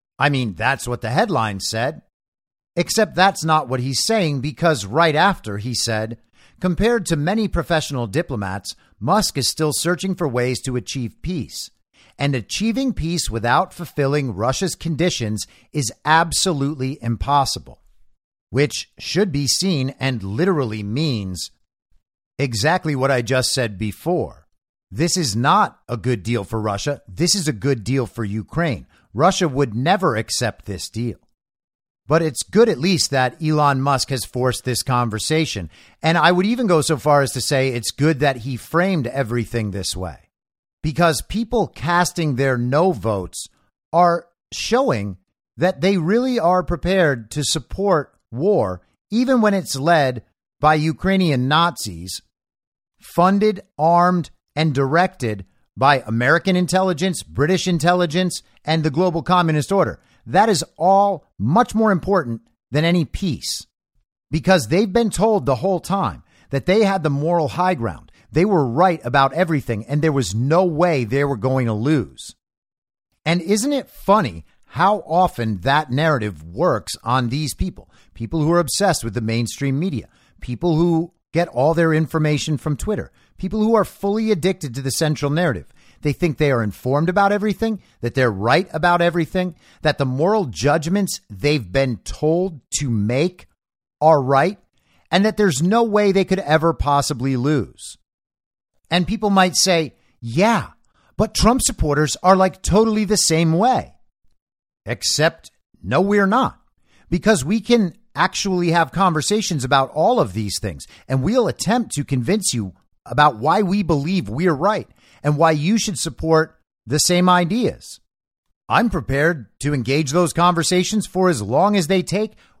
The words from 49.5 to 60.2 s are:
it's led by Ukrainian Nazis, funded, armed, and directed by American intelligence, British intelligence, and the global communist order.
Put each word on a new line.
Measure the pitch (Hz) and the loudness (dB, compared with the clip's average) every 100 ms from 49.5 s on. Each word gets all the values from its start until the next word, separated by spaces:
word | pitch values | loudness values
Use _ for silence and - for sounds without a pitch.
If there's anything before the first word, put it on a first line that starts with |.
it's | 196 - 131 | 2 -2 -2
led | 151 170 135 127 - _ _ - | 2 4 2 -2 -10 _ _ 0
by | 151 | 2
Ukrainian | 156 156 - 190 190 175 131 131 | 4 2 -2 0 2 2 2 2
Nazis, | 151 170 - 107 82 92 - _ _ _ _ _ _ _ _ | 2 2 -2 -10 -10 -12 -14 _ _ _ _ _ _ _ _
funded, | - - 180 202 214 190 - - | -8 2 2 4 2 -2 -8 -2
armed, | 160 170 180 180 - _ _ | 2 4 4 2 -2 _ _
and | 151 160 135 | -2 0 0
directed | 135 160 185 - 117 104 95 _ _ - | 2 2 0 -2 -6 -4 -10 _ _ 0
by | 139 135 - | 2 2 0
American | 113 123 165 190 180 | 0 2 2 2 0
intelligence, | 180 185 190 151 190 160 | 2 0 0 0 -2 -4
British | - 80 151 185 185 | -8 -2 0 0 0
intelligence, | 170 165 180 175 165 185 - - _ - | 0 2 2 2 0 -2 -4 -14 _ -4
and | 160 | 0
the | 156 | 0
global | 139 185 165 | 0 0 0
communist | 143 180 165 151 139 | 0 2 2 0 2
order. | 196 127 - _ _ | 2 0 -2 _ _